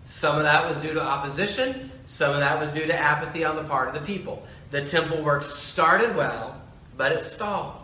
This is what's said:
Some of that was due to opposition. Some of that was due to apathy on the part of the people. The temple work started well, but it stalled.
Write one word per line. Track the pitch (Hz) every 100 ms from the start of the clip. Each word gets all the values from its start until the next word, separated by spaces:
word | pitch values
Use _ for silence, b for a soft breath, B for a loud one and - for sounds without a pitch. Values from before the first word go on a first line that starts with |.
| -
Some | - 151 147
of |
that | 151 156 165
was | 147
due | 156
to | 156
opposition. | 135 139 143 143 202 262 254 262 - - -
Some | - 143
of | 143
that | 143 151
was | 147
due | 151 156
to | 170
apathy | 147 151 160 165 156
on | 156
the |
part | 147 135 127
of |
the | 147
people. | 156 196 - - - B B
The | 143 139
temple | 165 151 156
work | 151 143
started | - - - 180 160 190 233 165
well, | 123 113 113 - - - - 135
but | 135
it | 160
stalled. | - - 208 185 180 -